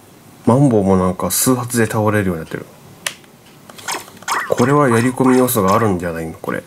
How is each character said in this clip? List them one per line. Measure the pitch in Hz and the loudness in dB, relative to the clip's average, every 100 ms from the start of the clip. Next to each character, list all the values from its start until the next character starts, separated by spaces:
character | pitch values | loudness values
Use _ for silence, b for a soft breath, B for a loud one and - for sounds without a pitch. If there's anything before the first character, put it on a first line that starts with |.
| - - - - - | -20 -20 -20 -6 2
マ | |
ン | 123 143 | 4 4
ボ | 110 | 4
ウ | |
も | 95 95 | 4 2
な | 92 | 2
ん | 90 | -2
か | 90 | -4
数 | - - 123 | -2 0 0
発 | 120 120 | -2 -2
で | 110 | -2
倒 | 113 107 | 0 0
れ | 104 | 0
る | 95 | -2
よ | |
う | 82 | -4
に | |
な | 78 | -8
っ | |
て | - | -12
る。 | - - - - - - - - - - - - - - - - - - - | -14 -20 -20 -14 -14 -14 -20 -20 -20 -20 -20 -18 -12 -12 -12 -16 -8 -6 -4
こ | - | 0
れ | 120 | 2
は | 147 139 | 2 2
や | 113 | 2
り | 123 | 0
込 | 123 131 | 0 2
み | 127 | 4
要 | 127 | 2
素 | 120 | 2
が | 95 | 2
あ | 104 | 2
る | 113 | 2
ん | 90 | 0
じ | 87 | -4
ゃ | |
な | 82 | -6
い | 82 | -8
の、 | |
こ | 80 - | -10 -8
れ。 | 55 | -8